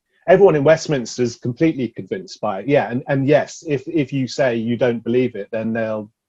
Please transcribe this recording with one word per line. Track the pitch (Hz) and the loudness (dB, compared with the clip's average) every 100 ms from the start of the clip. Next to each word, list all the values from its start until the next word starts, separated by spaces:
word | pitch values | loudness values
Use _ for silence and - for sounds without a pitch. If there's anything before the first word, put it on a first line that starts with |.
| _ _ - | _ _ 4
everyone | 190 196 151 | 6 8 6
in | |
Westminster | 143 160 - 143 113 - | 4 2 2 -4 -4 -2
is | 120 117 | -4 -4
completely | 123 123 165 135 117 | -8 0 0 0 -4
convinced | - 95 101 92 - | -8 -10 -10 -10 -8
by | 107 98 | -6 -6
it. | 117 | 0
Yeah, | 143 104 | 0 0
and, | 120 151 | -4 -4
and | 139 135 | -2 2
yes, | 147 - - 170 | 2 0 -8 -6
if, | 143 - | -6 -4
if | 170 131 | -4 -2
you | 139 127 | -4 -4
say | - 135 117 | -2 0 0
you | 113 117 | -2 0
don't | 127 117 | 0 -2
believe | 117 123 123 107 | -2 0 0 -4
it, | 101 | -8
then | 110 110 | -6 -4
they'll, | 113 110 110 107 _ | -4 -4 -6 -10 _